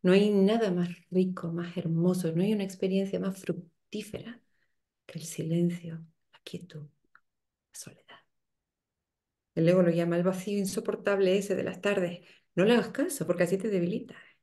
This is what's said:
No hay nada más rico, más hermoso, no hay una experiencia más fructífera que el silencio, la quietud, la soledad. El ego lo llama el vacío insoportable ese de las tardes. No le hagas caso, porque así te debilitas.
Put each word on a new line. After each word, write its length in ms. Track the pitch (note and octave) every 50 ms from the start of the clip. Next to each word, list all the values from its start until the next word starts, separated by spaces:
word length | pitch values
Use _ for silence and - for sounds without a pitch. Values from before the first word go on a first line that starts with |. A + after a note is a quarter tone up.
| -
No 100 | F3+ F#3
hay 180 | G3 G#3 G#3+
nada 400 | G#3 G3 F#3+ G3 A3 A#3 A3+ G3+
más 200 | F3+ F3 F3 F3 - - _ _
rico, 400 | F3+ F#3 F#3 F#3 F#3 - - E3+
más 260 | E3 E3+ F3 F3 - F3+
hermoso, 520 | - E3+ E3 E3 E3+ F3+ F#3 F#3 F3 D#3+ E3
no 100 | E3+ F#3
hay 100 | G#3 A3
una 120 | G#3 G3
experiencia 540 | F#3+ - - - F#3 F#3 F#3+ G3 G3 F#3+ F3+
más 180 | F#3 G3 F#3+ -
fructífera 1000 | - - E3+ F3+ - - _ _ _ _ - G#3+ G#3+ - - B2+ B2 A3+ A#3+ - _ _ _ _ _ _ _ _ _ _ _ _ _
que 120 | - - E3
el 60 | D3
silencio, 800 | E3 - - D#3+ D#3+ E3 E3+ F3 F3 F3 F3 - E3 E3 D#3+ E3 D#3+ _ _ _ _ _
la 80 | - _
quietud, 440 | - - F3+ F3+ F3+ - D#3 D3
la 880 | D3 _ _ _ _ _ _ _ _ _ _ _ _ _ _ _ _ _ -
soledad. 420 | - - - _ _ _ - - _ _ _ _ _ _ _ _ _ _ _ _ _ _ _ _ _ _ _ _ _ _ _ _ _ _ _
El 140 | E3 E3 E3
ego 140 | F3+ F#3 F3+
lo 80 | E3+
llama 260 | E3 E3+ E3+ E3+ E3+
el 80 | F3 F3
vacío 340 | F#3 F#3 - - G#3+ G3+ G3+
insoportable 800 | G3 F#3+ - - - - G3 - - G3+ G3+ G3 G3 F#3 F#3 G3+
ese 160 | G3 G3+ F#3+
de 100 | F#3 -
las 160 | - - -
tardes. 460 | - G3+ G3+ G3+ F3+ F3 F3 - - - - _ _ _ _
No 100 | F3 F#3
le 100 | G#3+ A#3+
hagas 140 | A#3 G3 -
caso, 380 | - - C#4+ F#4 E4 - E3
porque 180 | E3 F3 F3 F3+
así 120 | E3+ F#3+
te 120 | F#3+ F#3+ A3+
debilitas. 500 | G3+ F#3 E3+ E3+ G#3 A#3+ - - - - - _ _ _